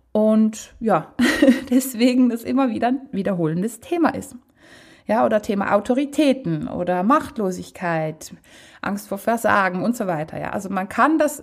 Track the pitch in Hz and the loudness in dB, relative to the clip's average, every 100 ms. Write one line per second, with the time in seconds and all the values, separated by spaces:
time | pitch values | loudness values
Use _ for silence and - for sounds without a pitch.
0 | _ 214 214 220 220 220 - - 220 170 | _ 2 4 4 2 0 -14 -6 0 0
1 | - - 240 - 269 240 - 247 - 214 | 0 0 0 4 4 4 4 0 0 2
2 | 254 254 247 233 - 254 262 214 233 269 | 2 4 4 2 -2 0 0 0 0 -2
3 | - 190 202 180 156 170 220 - - 349 | -4 -4 -2 0 0 0 -4 -6 -4 0
4 | 294 - - 247 _ _ - - - - | 0 0 -10 -16 _ _ -20 -20 -20 -10
5 | - 220 240 214 - 202 - 208 208 247 | -2 2 2 2 -2 -4 0 0 0 -2
6 | 285 294 285 262 170 208 - - 180 180 | -2 2 2 2 -2 -4 -4 -6 -2 0
7 | 202 302 - 233 190 180 180 - 175 165 | 2 0 0 -6 -4 -4 -10 -8 -4 -2
8 | 156 156 - - _ - - - - 202 | -4 -8 -16 -20 _ -20 -20 -10 -6 -6
9 | - 202 - 226 214 208 185 180 208 247 | -8 -6 -2 0 2 2 2 0 -2 -2
10 | 190 156 156 - - 208 190 196 196 - | -2 -4 -6 -8 -8 -8 -6 -6 -4 2
11 | 277 320 294 - | 2 4 0 -4